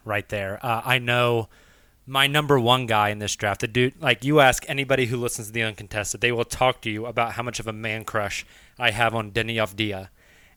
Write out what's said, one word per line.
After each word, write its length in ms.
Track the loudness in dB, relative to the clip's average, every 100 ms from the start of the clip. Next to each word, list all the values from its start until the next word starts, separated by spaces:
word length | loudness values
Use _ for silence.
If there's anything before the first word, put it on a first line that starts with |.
right 240 | -4 -4 -2
there. 360 | -6 -6 -6
Uh, 180 | -4 -2
I 160 | 0 0
know 480 | 2 2 4 2 -2 -8 _ _ _ _ -4
my 220 | 0 2
number 300 | 2 4 4
one 260 | 6 4 4
guy 220 | 2 2
in 100 | 0
this 160 | -6
draft, 280 | -4 -2 -2
the 60 | -2
dude, 320 | 0 0 0
like, 240 | 0 0
you 140 | 4 6
ask 260 | 8 6 0
anybody 380 | -4 0 2 0
who 100 | -2
listens 320 | -4 -6 -8
to 40 |
The 120 | -4
Uncontested, 560 | -4 -6 -10 -6 -6 -6
they 100 | -4
will 140 | -4
talk 360 | -4 0 0 0
to 80 | -4
you 140 | -6 -6
about 260 | -2 -2
how 100 | -2
much 160 | -8 -8
of 80 | -8
a 60 |
man 320 | -8 -6 -6
crush 420 | -4 -4 -4 -6 -10 -18 -20 -2
I 140 | 0
have 220 | 2 2
on 180 | 2 -4
Deni 240 | -4 -2 -2
Avdija. 520 | -2 -2 -4 -4 -12 _ _ -20 -20